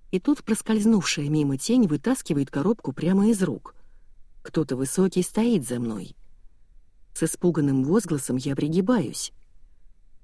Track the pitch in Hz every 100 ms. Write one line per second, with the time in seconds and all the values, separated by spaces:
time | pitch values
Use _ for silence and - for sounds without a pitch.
0 | - 185 - 294 - 220 - 220 214 220
1 | - - 147 151 143 135 - 254 196 147
2 | 226 262 - 143 135 139 180 233 - 135
3 | 165 190 208 214 175 107 - - - -
4 | - - - - - 165 151 127 135 -
5 | 185 180 180 - 233 208 127 123 117 104
6 | 87 - - - - - - - - -
7 | - - 160 - 175 156 143 135 131 214
8 | 170 147 - 127 139 135 147 170 190 247
9 | 127 - - - - - - - - -
10 | - -